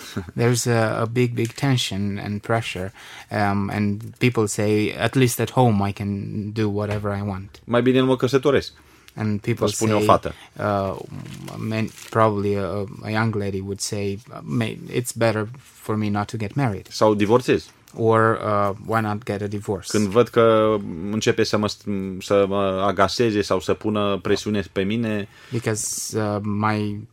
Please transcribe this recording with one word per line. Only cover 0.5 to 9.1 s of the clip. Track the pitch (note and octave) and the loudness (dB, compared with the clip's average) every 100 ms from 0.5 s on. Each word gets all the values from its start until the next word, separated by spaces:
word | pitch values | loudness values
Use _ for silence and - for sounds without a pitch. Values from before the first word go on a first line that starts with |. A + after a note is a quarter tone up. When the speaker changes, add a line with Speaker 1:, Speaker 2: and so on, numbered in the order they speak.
| A#2+ B2 | 2 2
Speaker 2:
a, | A#2 A2 A2 | 2 0 0
a | A2+ | -2
big, | A#2+ B2 | 0 0
big | A#2 A#2 | 0 -4
tension | - C#3 B2 - F#2+ G2+ G2 | -2 0 0 0 -4 -4 -4
and | G2 G#2 | -6 -6
pressure. | - A#2 - F2+ F#2+ - - - - | -2 -2 -2 -6 -8 -12 -18 -20 -6
Um, | G#2+ G2+ G2+ G2 | 0 0 0 0
and | G#2 G#2 G#2 A2+ - | 0 -2 -2 -8 0
people | B2 A#2 G#2 | 0 2 0
say, | - G#2+ G#2+ G#2+ C#2+ | 0 2 2 0 0
"At | A2+ | 0
least | C3 B2 - | 2 2 2
at | A2+ | 0
home | C3 B2 G2+ G2+ | 4 4 4 0
I | |
can | G2 G2+ G2+ G#2+ G#2 G#2 | -2 -4 -4 -6 -6 -6
do | A2 G#2+ | -2 -2
whatever | G2+ G#2 G#2 G2+ G2 | -2 -2 -2 -2 -2
I | G2+ | -4
want." | F#2+ G2+ - | -6 -10 -16
Speaker 1:
Mai | - A#2+ | 0 2
bine | B2 B2+ | 4 4
nu | C3 | 4
mă | B2+ | 2
căsătoresc. | B2 C3+ C#3+ A#2 - - _ - - | 2 2 4 2 0 -10 _ -20 -14